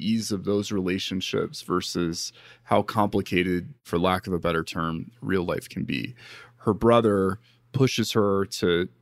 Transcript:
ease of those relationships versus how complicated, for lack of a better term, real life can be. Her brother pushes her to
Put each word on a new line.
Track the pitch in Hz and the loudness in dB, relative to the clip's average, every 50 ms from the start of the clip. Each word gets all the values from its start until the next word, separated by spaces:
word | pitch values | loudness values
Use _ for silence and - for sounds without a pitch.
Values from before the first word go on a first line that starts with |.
| - | 0
ease | 107 113 113 104 107 | 0 0 0 -2 -4
of | 104 92 - | -6 -4 -2
those | 98 101 104 101 - | 0 0 0 0 -2
relationships | 107 95 90 87 92 98 - - - 92 - - - - 85 - - - | -2 -2 0 0 -2 -2 -2 -4 -4 -4 -4 -2 -2 -2 -4 -4 -8 -12
versus | - - 90 90 - - - 87 87 82 85 - - - _ - - - - _ _ | -4 -2 -2 -2 0 -2 -2 -2 -2 -2 -2 -4 -8 -10 _ -16 -20 -20 -20 _ _
how | - 107 101 | 2 2 2
complicated, | 101 - - 113 104 101 - 98 92 - 101 90 90 90 90 90 - - - _ | 2 2 0 0 0 2 2 -2 -2 0 0 2 2 2 0 -2 -2 -6 -16 _
for | _ - 87 85 | _ -2 0 2
lack | 87 92 92 92 - | 2 2 2 0 0
of | 98 | -4
a | 90 82 | -4 0
better | - 87 82 82 82 | 0 0 0 0 -2
term, | - - 87 82 82 80 80 - - - - | -2 -4 -4 -2 -2 -2 -4 -8 -12 -14 -10
real | - 101 92 95 87 | -4 -2 0 0 0
life | 90 - - - - | 0 -4 -4 -6 -8
can | - - 90 | -8 -8 -4
be. | - 69 - - - - - - - - - - - _ _ | -4 -4 -4 -6 -8 -12 -16 -20 -20 -20 -20 -20 -20 _ _
Her | - 117 98 | 0 0 0
brother | - - 117 117 117 113 107 101 98 95 95 95 - _ _ _ _ _ _ | 4 4 6 6 6 6 4 4 4 2 0 0 -4 _ _ _ _ _ _
pushes | - - 135 123 - - 110 - | 0 2 2 2 2 0 -2 0
her | - 113 101 101 98 98 98 | 2 2 2 4 2 2 0
to | - - - 107 90 85 87 92 - _ _ | -2 -2 0 2 2 2 2 0 -2 _ _